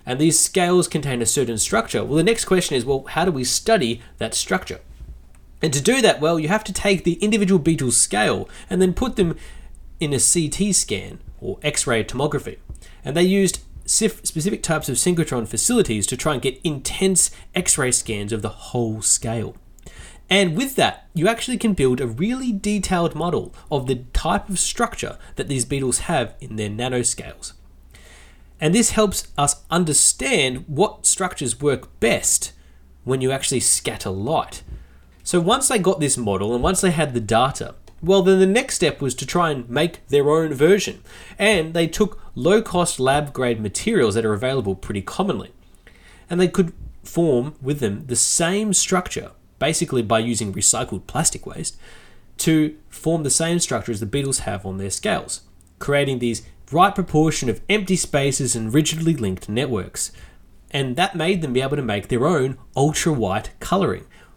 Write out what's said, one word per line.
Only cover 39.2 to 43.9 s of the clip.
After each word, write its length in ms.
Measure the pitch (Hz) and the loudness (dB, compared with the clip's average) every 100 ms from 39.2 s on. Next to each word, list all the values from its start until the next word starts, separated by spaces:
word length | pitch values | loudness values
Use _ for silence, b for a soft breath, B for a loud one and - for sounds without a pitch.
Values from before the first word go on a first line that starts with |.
| 139 | -2
try 240 | 175 160 | 0 2
and 180 | 139 120 | 0 -2
make 380 | 123 170 - - | 0 0 -2 0
their 200 | 143 143 | 2 4
own 240 | 156 160 135 | 4 2 4
version. 480 | 151 202 - - B B B - | 6 6 2 -8 B B B 0
And 380 | 202 208 160 170 | 2 4 2 0
they 100 | 165 | 0
took 340 | - 208 - b | 2 0 -2 b
low-cost 640 | - 135 214 226 185 170 - | -2 2 2 2 0 0 0
lab-grade 640 | 127 143 147 131 127 113 | 2 2 0 -2 -2 -2
materials 540 | 107 - - | -4 -4 0